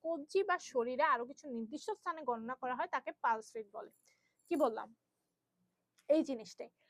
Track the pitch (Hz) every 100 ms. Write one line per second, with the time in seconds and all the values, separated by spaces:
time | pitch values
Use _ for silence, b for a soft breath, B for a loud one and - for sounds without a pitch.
0 | 320 330 294 381 392 349 - 254 233 254
1 | 311 240 247 - 302 233 220 294 - 403
2 | 359 320 254 233 226 262 254 247 359 254
3 | 320 - 254 220 - 226 202 214 208 _
4 | _ _ _ _ - 320 247 220 220 -
5 | _ _ _ _ _ _ _ _ _ _
6 | - 311 285 233 196 - 226 _